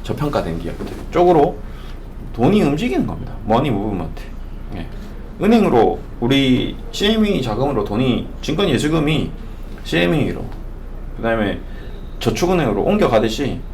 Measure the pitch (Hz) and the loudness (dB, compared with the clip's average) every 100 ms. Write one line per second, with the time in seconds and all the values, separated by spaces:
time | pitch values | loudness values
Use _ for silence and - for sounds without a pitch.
0 | - 113 147 120 85 82 82 78 104 - | -4 -2 0 0 -2 -4 -6 -6 -8 -8
1 | - 160 175 165 147 - - - - - | -2 4 6 6 4 0 -10 -12 -12 -12
2 | - - - - 127 208 165 147 240 359 | -12 -12 -10 0 4 4 4 2 0 0
3 | 202 80 - - 107 113 151 101 107 92 | -2 -4 -8 -8 2 2 2 0 -2 -4
4 | 80 - - - - - - - 82 - | -4 -8 -10 -10 -10 -10 -10 -8 -8 -10
5 | - - - - 190 233 185 123 98 - | -10 -12 -12 -2 4 6 6 6 6 2
6 | - - 120 139 131 127 - - - - | -6 -4 2 4 4 4 2 -4 -8 0
7 | 202 220 214 190 120 107 139 123 101 104 | 2 4 4 2 0 0 0 0 0 0
8 | 131 107 - - - 156 196 117 143 160 | 2 0 -2 -6 -4 0 2 2 2 2
9 | 147 151 85 - - - - - - 165 | 2 0 -2 -6 -10 -10 -10 -10 -4 0
10 | 175 160 101 - - - - - - - | 2 2 0 -4 -6 -8 -10 -10 -10 -10
11 | - - 113 113 104 87 - - - - | -10 -4 -2 0 0 -2 -8 -10 -10 -10
12 | - - 123 113 175 185 135 101 - 208 | -10 -2 -2 0 2 2 2 0 2 2
13 | 160 113 113 110 135 85 - | 4 4 2 0 -4 -4 -8